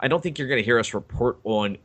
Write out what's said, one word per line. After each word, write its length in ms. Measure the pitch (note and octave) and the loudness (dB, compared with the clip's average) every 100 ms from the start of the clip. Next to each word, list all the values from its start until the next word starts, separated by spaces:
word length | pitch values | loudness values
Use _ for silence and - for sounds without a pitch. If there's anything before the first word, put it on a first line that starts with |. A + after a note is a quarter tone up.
I 80 | C3 | 0
don't 120 | E3 | 0
think 160 | F3 D3 | -2 -6
you're 100 | C3 | -2
gonna 140 | C3+ | 0
hear 160 | G#2+ A#2+ | 4 2
us 120 | G#2+ | 2
report 460 | G#2 - - A#2+ - | -4 -6 -2 -2 -2
on 340 | G#2+ A2 G#2 G2 | -2 0 0 -2